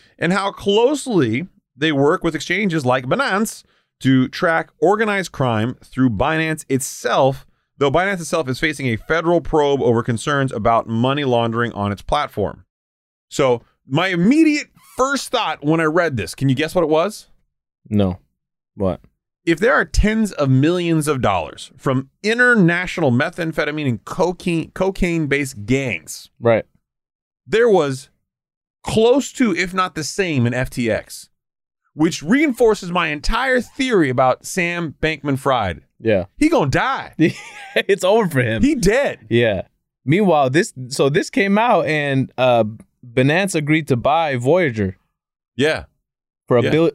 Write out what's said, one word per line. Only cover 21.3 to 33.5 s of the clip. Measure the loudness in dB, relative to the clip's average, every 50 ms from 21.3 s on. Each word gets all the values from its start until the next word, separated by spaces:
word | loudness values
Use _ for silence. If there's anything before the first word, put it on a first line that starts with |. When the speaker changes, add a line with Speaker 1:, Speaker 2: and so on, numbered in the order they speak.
| 0 0 -2 -6 -10 -16 -20 -20 _ -6
Speaker 1:
from | -2 -2 0 -2 -2 -6 _ _ -4
international | -2 0 2 4 4 4 6 4 4 2 0 -4 -6 -4 -2 0 0
methamphetamine | 2 2 0 -2 -4 -6 -6 -6 -4 -4 -4 -4 -4 -4 -2 -4
and | -4 -4 -6
cocaine, | -8 -4 -2 -2 -2 -2 -4 -4 -4 -2 -2 -4 -4
cocaine-based | -4 -4 -2 -2 -2 -2 -2 -2 0 -2 -2 -2 -2 -2 -4 -4 -8 -8 -4 -2
gangs, | 0 0 0 -2 -6 -8 -10 -14 -18 -18 -18 -20 _ -4
Speaker 2:
Right. | 0 2 2 2 0 _ _ _ _ _ _ _ _ _ _ _ _ _ _ _ _
Speaker 1:
there | -2 0 2 4 4
was | 4 4 2 0 -2 -6 -8 -16 _ _ _ _ _ _ _ _ _ _ _ _ _ _ -10
close | -4 0 2 4 4 4 4 2 -2 -2
to, | -2 0 0 0
if | -2 -4 -4 -2
not | -4 -4 -4 -4
the | -8 -8
same, | -6 -4 -4 -2 -2 0 0 0 0
in | 0
F | -2 -4 -4
T | -4 -4 -2 0
X, | -2 -2 -4 -8 -16 -20 -20 _ _ _ _ _ _ _ _ _ _ _ _ _ -4
which | 0 0 0 0 -2 -2
reinforces | 0 0 2 2 0 0 2 2 2 2 0 -2 -6
my | -4 -2 -2 -2
entire | -4 -6 -2 -2 -2 0 0 0